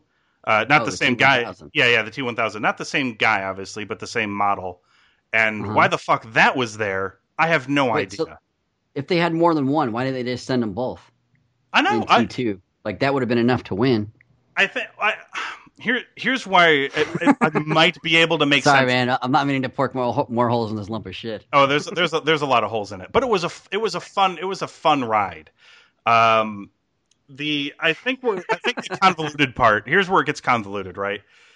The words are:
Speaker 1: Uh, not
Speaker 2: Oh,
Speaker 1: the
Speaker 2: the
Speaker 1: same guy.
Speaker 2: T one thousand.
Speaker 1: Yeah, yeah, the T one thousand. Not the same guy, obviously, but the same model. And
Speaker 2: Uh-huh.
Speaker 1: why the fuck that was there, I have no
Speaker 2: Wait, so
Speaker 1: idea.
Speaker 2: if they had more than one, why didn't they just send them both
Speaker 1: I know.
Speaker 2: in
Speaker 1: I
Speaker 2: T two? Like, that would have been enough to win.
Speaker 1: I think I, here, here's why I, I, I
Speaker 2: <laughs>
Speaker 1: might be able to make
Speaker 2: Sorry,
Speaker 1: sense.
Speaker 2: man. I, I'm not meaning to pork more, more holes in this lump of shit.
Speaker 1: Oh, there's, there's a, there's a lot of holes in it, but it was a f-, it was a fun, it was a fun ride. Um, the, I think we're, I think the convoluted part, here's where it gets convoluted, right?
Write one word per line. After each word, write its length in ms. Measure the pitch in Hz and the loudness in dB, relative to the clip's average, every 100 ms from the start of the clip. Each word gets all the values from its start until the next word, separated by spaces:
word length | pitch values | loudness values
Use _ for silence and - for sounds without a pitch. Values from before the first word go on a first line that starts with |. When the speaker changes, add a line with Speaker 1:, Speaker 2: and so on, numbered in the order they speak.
| _ _ _ _ | _ _ _ _
Speaker 1:
Uh, 220 | - 107 113 | 0 2 4
not 140 | 123 | 2
Speaker 2:
Oh, 40 | 110 | 2
Speaker 1:
the 60 | |
Speaker 2:
the 60 | 92 | -2
Speaker 1:
same 180 | 135 120 | -2 2
guy. 220 | 135 127 | 4 4
Speaker 2:
T 40 | 113 | 0
one 80 | |
thousand. 180 | 92 71 | -10 -6
Speaker 1:
Yeah, 140 | 151 123 | 0 4
yeah, 140 | 117 | 2
the 100 | 107 | 0
T 100 | 139 | -6
one 140 | 123 120 | -6 -2
thousand. 260 | 110 107 | -4 -2
Not 140 | 165 202 | -4 -4
the 80 | - | -6
same 280 | 160 127 | -4 -4
guy, 300 | 104 117 101 | 0 2 2
obviously, 420 | 95 95 95 110 104 | -2 -6 -10 -10 -10
but 140 | 107 | -10
the 80 | 104 | -6
same 240 | 117 104 | -4 -4
model. 500 | 101 101 95 92 - _ _ _ _ _ | 0 0 0 -6 -12 _ _ _ _ _
And 320 | 113 110 107 101 | 0 0 -2 -2
Speaker 2:
Uh-huh. 80 | |
Speaker 1:
why 140 | 107 185 | 2 2
the 100 | 165 | 0
fuck 260 | - 143 110 | -2 -2 0
that 240 | 131 220 147 | 2 2 2
was 200 | 117 107 | -4 -4
there, 420 | 104 95 95 - _ - | -4 -2 -6 -10 _ -2
I 100 | 165 | 0
have 220 | 160 127 | 0 0
no 220 | 143 127 | -2 0
Speaker 2:
Wait, 200 | 110 95 | 0 -4
so 100 | 127 | -6
Speaker 1:
idea. 160 | 156 135 _ _ _ _ _ 139 | -8 -10 _ _ _ _ _ -12
Speaker 2:
if 120 | 139 | -2
they 100 | 170 | 0
had 160 | 170 165 | 0 2
more 180 | 170 | 2
than 140 | 156 135 | 2 0
one, 240 | 156 123 | 0 -2
why 120 | 113 131 | -2 -4
didn't 100 | 131 123 | -4 -6
they 60 | |
just 160 | 123 - | -8 -4
send 160 | 127 | -2
them 100 | 110 | -2
both 260 | 92 123 90 _ _ _ _ _ _ _ | -4 -6 -8 _ _ _ _ _ _ _
Speaker 1:
I 80 | 214 | 0
know. 180 | 349 - | 0 -2
Speaker 2:
in 40 | - | 2
Speaker 1:
I 160 | 214 104 | 2 2
Speaker 2:
T 200 | - 117 | -2 -4
two? 160 | 95 _ _ | -4 _ _
Like, 180 | 107 90 | -10 -2
that 120 | 135 | 0
would 80 | 139 | 0
have 80 | 117 | 0
been 80 | 120 | 2
enough 280 | 120 120 - | 2 0 -2
to 100 | 95 | 0
win. 360 | 131 113 104 - _ _ _ 180 | 2 2 -2 -10 _ _ _ -2
Speaker 1:
I 80 | 196 | -2
think 200 | 254 208 - | -2 -12 -4
I, 140 | 202 175 - - - - - - | -4 -4 -10 -12 -12 -14 -20 -8
here, 220 | 190 247 - - | -4 -4 -6 -6
here's 300 | 208 254 196 | -4 -4 0
why 420 | 185 170 143 135 151 | 4 6 4 2 -2
I, 400 | 151 170 170 - | -4 0 0 2
I, 80 | 160 156 | 2 0
I 40 | |
Speaker 2:
<laughs> 60 | 151 | 0
Speaker 1:
might 360 | 156 175 - | 2 2 0
be 140 | 165 165 | 0 4
able 220 | 165 165 | 4 2
to 60 | 143 | 2
make 160 | 139 | 4
Speaker 2:
Sorry, 160 | 143 135 | 4 4
Speaker 1:
sense. 80 | 127 | 4
Speaker 2:
man. 220 | 127 123 | 2 0
I, 80 | 131 | -2
I'm 100 | 127 | 0
not 140 | 143 143 | 0 0
meaning 160 | 135 | -2
to 80 | 127 | -4
pork 240 | - 127 131 | -4 -4 -2
more, 300 | 123 127 131 | -2 -2 -2
more 200 | 117 117 | 0 0
holes 220 | 120 107 | 0 -2
in 40 | 107 | -6
this 120 | 101 | -8
lump 160 | 110 95 | -10 -10
of 100 | 90 | -12
shit. 300 | 117 104 - | -12 -12 0
Speaker 1:
Oh, 140 | 143 135 | 2 4
there's, 180 | 147 170 | 2 -2
there's 280 | 160 170 | -2 -2
a, 60 | 156 | 0
there's 220 | 139 151 | 0 0
a 40 | 143 | 2
lot 160 | 120 | 2
of 80 | 101 | 2
holes 200 | 110 98 | -4 -6
in 100 | 95 | -10
it, 100 | 90 | -4
but 100 | 233 | -2
it 60 | 262 | 0
was 140 | 190 | 0
a 40 | 165 | -2
f-, 220 | - - | -8 -8
it 60 | 202 | -4
was 160 | 214 165 | -4 -6
a 40 | |
fun, 400 | - 202 190 165 | -6 -2 -2 -2
it 60 | 190 | -8
was 160 | 190 | -8
a 40 | 151 | -10
fun 360 | - 165 143 117 | -2 0 2 2
ride. 440 | 107 95 82 - _ _ - _ _ 113 | 0 0 -6 -20 _ _ -20 _ _ 2
Um, 640 | 117 113 113 107 101 95 _ _ _ _ _ _ | 6 6 4 2 -6 -16 _ _ _ _ _ _
the, 440 | 135 151 147 143 - | -10 -6 -4 -6 -4
I 140 | 160 | -2
think 280 | 156 254 262 | -2 -6 -4
we're, 200 | 247 190 - | -4 -4 -4
I 60 | 175 | -4
think 260 | - - - | -4 -8 -10
the 100 | 185 | 0
convoluted 580 | 185 165 151 147 131 123 | 2 2 -4 -2 -2 4
part, 320 | 117 104 123 | 4 4 2
here's 220 | 180 180 | 0 2
where 120 | 180 | 2
it 40 | 143 | 0
gets 160 | 139 | -2
convoluted, 560 | 147 117 98 101 92 98 | -2 -2 -2 -8 -8 -6
right? 240 | 101 101 - _ _ | -6 -6 -10 _ _